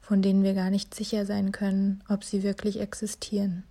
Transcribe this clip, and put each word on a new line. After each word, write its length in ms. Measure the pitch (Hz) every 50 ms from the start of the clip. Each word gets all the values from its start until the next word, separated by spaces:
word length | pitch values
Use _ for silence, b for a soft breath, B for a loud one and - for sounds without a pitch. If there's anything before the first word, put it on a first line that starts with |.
| _
von 180 | - 208 196
denen 220 | 190 196 190 196 196
wir 100 | 196 196
gar 160 | 196 185 185
nicht 260 | 196 196 - - -
sicher 300 | - 214 208 - 214 202
sein 280 | 196 208 202 196 196 202
können, 500 | - 208 196 190 196 196 196 196 196 - -
ob 140 | 208 196 -
sie 200 | - - 202 190
wirklich 380 | 202 196 - - 208 196 208
existieren. 840 | 208 202 - - - 208 - - - - - 202 202 202 180 175 190 -